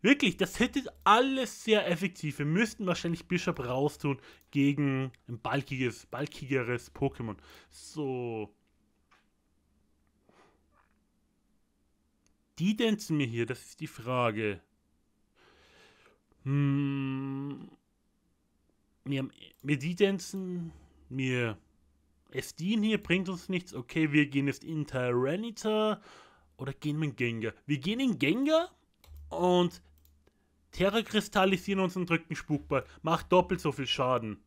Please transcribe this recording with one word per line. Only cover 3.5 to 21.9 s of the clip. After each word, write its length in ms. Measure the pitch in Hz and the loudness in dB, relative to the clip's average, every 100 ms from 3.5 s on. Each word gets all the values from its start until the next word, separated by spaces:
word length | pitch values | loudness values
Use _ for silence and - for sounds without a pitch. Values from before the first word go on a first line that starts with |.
| 151 | -4
raustun 600 | 120 127 147 - 147 135 - - _ | -2 0 0 0 -2 -2 -6 -20 _
gegen 640 | 143 139 143 143 135 131 - - | 2 2 4 2 0 -4 -8 -14
ein 120 | 120 | -8
balkiges, 640 | 123 131 - 131 127 - | -2 -2 -4 -2 -2 -4
balkigeres 880 | - 120 143 - 131 135 120 123 - | -12 -8 -8 -8 -2 -2 0 -4 -6
Pokémon. 440 | - 139 - 117 101 - - - | -4 -4 -2 -10 -10 -16 -20 -20
So. 840 | - - 156 143 127 120 113 104 _ _ _ _ _ _ _ _ _ _ _ _ _ _ _ _ _ _ _ _ _ _ _ _ _ _ _ _ _ _ _ _ _ _ _ _ _ _ _ _ - | -20 -16 -8 -4 -4 -6 -6 -8 _ _ _ _ _ _ _ _ _ _ _ _ _ _ _ _ _ _ _ _ _ _ _ _ _ _ _ _ _ _ _ _ _ _ _ _ _ _ _ _ -2
Die 180 | 175 214 | -2 2
dancen 400 | 233 214 - 156 | 2 0 0 0
mir 100 | 131 | 0
hier, 200 | 117 117 | 0 -2
das 160 | 123 | -4
ist 180 | - - | -10 -14
die 60 | 151 | -14
Frage. 760 | - 117 127 120 107 107 98 _ _ _ _ _ _ _ _ - _ _ - - _ - _ _ _ | -12 -4 0 0 0 -2 -4 _ _ _ _ _ _ _ _ -20 _ _ -20 -20 _ -20 _ _ _
Hm. 1300 | 135 143 143 139 139 139 135 135 135 135 139 139 - - _ _ _ _ _ _ _ _ _ _ _ _ | -2 0 2 2 0 -2 -4 -4 -6 -8 -8 -10 -14 -20 _ _ _ _ _ _ _ _ _ _ _ _
Wir 160 | - 139 | -6 -4
haben, 100 | 131 - - _ | -4 -10 -20 _
wir 160 | 139 147 | -4 -2
die 160 | 147 | -2
dancen, 760 | 175 202 196 - 190 185 180 165 - - _ - | 2 2 2 -6 -8 -6 -6 -8 -12 -20 _ -10
mir 480 | 127 131 127 120 104 _ _ _ | -4 -2 0 -2 -4 _ _ _